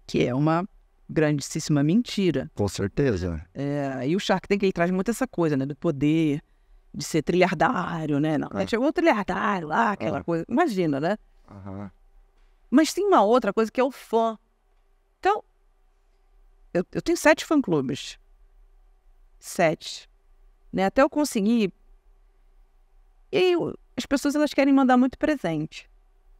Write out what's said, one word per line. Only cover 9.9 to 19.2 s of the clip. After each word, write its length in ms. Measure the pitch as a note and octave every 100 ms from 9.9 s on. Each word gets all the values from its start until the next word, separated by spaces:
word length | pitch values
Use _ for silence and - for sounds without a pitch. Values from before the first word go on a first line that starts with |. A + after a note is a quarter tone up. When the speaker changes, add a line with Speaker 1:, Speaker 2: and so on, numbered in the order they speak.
Speaker 1:
aquela 260 | G3 F#3+ D3
Speaker 2:
É. 40 |
Speaker 1:
coisa. 200 | - E3 E3
Imagina, 500 | B3 B3 F#3 E3 C3+
né? 180 | E3 G#3+ _ _ -
Speaker 2:
Aham. 420 | G2+ G2 F#2+ G2+ - _ _ _ _ _ _ _
Speaker 1:
Mas 220 | C4 D#4
tem 140 | - G4+
uma 160 | D#4
outra 300 | G3+ B3 G#3
coisa 180 | A3 A3
que 100 | -
é 40 |
o 80 | C4+
fã. 440 | - - A3+ A3+ G#3+ _ _ _ _ _ _ _ _
Então, 240 | F#4 G#4+ - _ _ _ _ _ _ _ _ _ _ _ _
eu, 120 | E3+ F3+
eu 100 | -
tenho 160 | D#4+ E4+
sete 280 | D4+ D#4
fã-clubes. 760 | - D4+ G#3 D#3 C3+ C#3 - - _ _ _ _ _ _ _ _ _ _